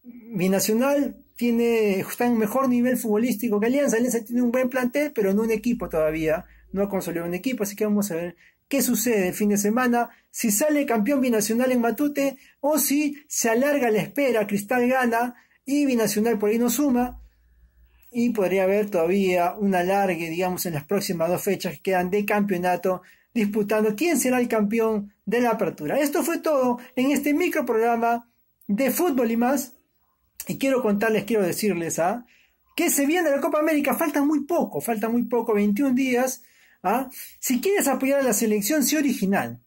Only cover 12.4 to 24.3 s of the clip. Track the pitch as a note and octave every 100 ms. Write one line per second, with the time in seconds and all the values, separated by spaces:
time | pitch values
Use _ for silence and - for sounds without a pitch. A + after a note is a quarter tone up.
12.4 | - _ C#4 D#4 - C#4 D4+ C#4+ - -
13.4 | A#3 A3+ C#4+ C#4+ A#3+ G#3+ - - C#4 A3+
14.4 | G#3 G3+ - B3+ A#3+ C4 B3 A3+ B3 -
15.4 | _ _ - C#4 C#4+ A#3+ G#3+ G#3 A3 A3
16.4 | G#3 A#3 A#3+ A#3+ D4 B3 B3 - - _
17.4 | _ _ - _ _ _ _ A#3+ A#3+ A3+
18.4 | F3+ F#3+ F#3+ G3+ G#3 F#3 E3 G3 F#3+ F3+
19.4 | F3 G#3+ G3+ F#3+ F3+ G3 G3 E3+ E3+ E3
20.4 | F#3 F3+ F#3 D#3 - G3+ G3 F3 E3 F3
21.4 | G#3 F#3 F#3 D3 - F#3 F3+ G3+ G#3 G#3
22.4 | G3+ F3+ F3+ F3+ F#3+ F#3 - _ _ A#3
23.4 | G3+ G#3+ G#3 A3 G#3+ G#3 E4 - B3+